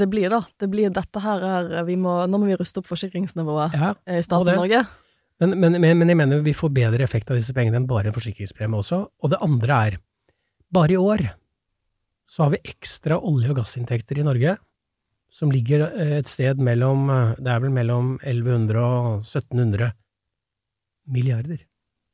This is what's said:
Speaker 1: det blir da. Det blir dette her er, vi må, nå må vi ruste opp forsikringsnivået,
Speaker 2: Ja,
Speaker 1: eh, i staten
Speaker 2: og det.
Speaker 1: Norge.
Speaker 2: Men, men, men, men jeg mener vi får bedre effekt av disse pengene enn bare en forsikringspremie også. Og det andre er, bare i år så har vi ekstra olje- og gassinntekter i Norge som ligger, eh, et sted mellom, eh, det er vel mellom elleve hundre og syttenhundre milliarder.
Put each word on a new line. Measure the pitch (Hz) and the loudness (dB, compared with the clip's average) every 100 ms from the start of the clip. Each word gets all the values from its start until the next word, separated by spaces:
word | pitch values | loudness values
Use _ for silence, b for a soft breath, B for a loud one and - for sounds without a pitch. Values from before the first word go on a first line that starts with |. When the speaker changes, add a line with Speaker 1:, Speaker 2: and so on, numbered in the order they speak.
Speaker 1:
det | 196 | 2
blir | 214 185 | 0 0
da. | 226 175 - | -2 -4 -8
Det | 196 | -4
blir | 202 208 | 0 0
dette | 185 175 208 | -2 -6 -8
her | 208 202 185 | -4 -4 -2
er, | 185 170 165 170 | -2 -2 -4 -4
vi | 180 | -2
må, | 180 175 180 | 0 0 0
nå | 202 | 0
må | 202 | 0
vi | 185 | 0
ruste | 180 - | -4 -8
opp | - | -8
forsikringsnivået, | 175 196 180 185 170 156 151 156 151 | -8 -8 -6 -6 -4 -4 -2 -2 0
Speaker 2:
Ja, | 175 208 | -2 -4
Speaker 1:
eh, | - 175 | -6 -4
i | 170 | 0
staten | 170 | 0
Speaker 2:
og | 175 | 2
det. | 180 | 2
Speaker 1:
Norge. | 180 233 247 b b b b - | 2 2 0 b b b b -2
Speaker 2:
Men, | 170 190 | 0 4
men, | 170 175 | 2 4
men, | 160 170 | 6 6
men | 170 | 6
jeg | 170 | 4
mener | 139 143 | 4 2
vi | 151 | 2
får | 143 160 | 0 0
bedre | 135 117 117 131 | 2 2 2 0
effekt | 113 - | -2 -2
av | 123 | -2
disse | 113 131 | -2 0
pengene | 113 120 | 0 2
enn | 127 | 0
bare | 117 104 | 0 -2
en | 113 | -4
forsikringspremie | 113 - 101 - 107 110 | -8 -10 -12 -8 -4 -2
også. | 98 180 202 _ | -2 -2 -4 _
Og | 143 | -2
det | 156 | 0
andre | 185 131 117 135 107 | 2 0 2 2 2
er, | 92 _ _ _ _ _ _ _ | -2 _ _ _ _ _ _ _
bare | 180 156 | 2 4
i | 185 | 4
år | 190 214 120 - _ _ _ _ _ _ _ _ _ | 2 2 -2 -6 _ _ _ _ _ _ _ _ _
så | - | -2
har | 147 | 0
vi | 156 - | 0 -4
ekstra | - - - 151 165 | -14 -14 -8 -2 -2
olje- | 226 139 120 | 0 0 2
og | 135 | 0
gassinntekter | 107 127 120 117 - 139 | -4 -8 -4 -4 -4 -4
i | 147 | 0
Norge | 127 143 202 _ _ _ _ _ _ _ | 2 0 -2 _ _ _ _ _ _ _
som | - 151 | -4 0
ligger, | 131 117 147 151 262 | 0 2 2 0 -2
eh, | 151 147 | -2 -2
et | 139 | -4
sted | - 131 135 | -2 -2 2
mellom, | 123 117 131 135 139 | 2 2 2 2 2
eh, | 131 117 117 | 2 2 0
det | 127 | -2
er | 120 | -2
vel | 135 | 0
mellom | 131 117 123 127 131 | 0 0 0 -2 -4
elleve | 143 120 117 | -4 -2 0
hundre | 120 110 110 | 0 0 0
og | 120 123 120 104 | 0 0 0 -2
syttenhundre | 107 147 - 123 117 98 117 - _ _ _ _ _ _ _ _ _ _ - | -4 -8 -4 0 0 2 -2 -4 _ _ _ _ _ _ _ _ _ _ -6
milliarder. | 127 127 117 139 160 _ _ _ _ _ | -2 0 -2 -4 -10 _ _ _ _ _